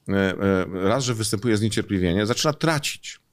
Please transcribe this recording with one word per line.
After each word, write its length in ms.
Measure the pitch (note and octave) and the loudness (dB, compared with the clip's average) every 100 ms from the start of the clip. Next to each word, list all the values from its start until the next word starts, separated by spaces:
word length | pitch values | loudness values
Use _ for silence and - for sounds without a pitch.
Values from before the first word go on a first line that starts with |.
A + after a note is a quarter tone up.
| - | -2
e, 40 | |
e, 760 | G2 F#2+ F2+ G2 F#2+ F2+ F#2 F#2+ | 0 2 0 2 2 0 -2 0
raz, 160 | A#2+ | 2
że 100 | B2+ | 0
występuje 420 | A2 G#2+ G#2 B2 G#2+ | -2 -2 -2 0 2
zniecierpliwienie, 680 | A2 A2 - G2 F2+ F2+ G#2 | 2 -2 -2 0 2 2 0
zaczyna 260 | A#2+ D#3 | 0 0
tracić. 680 | C#3+ D#3 D#3 - - - - _ | 0 0 0 -2 -8 -14 -18 _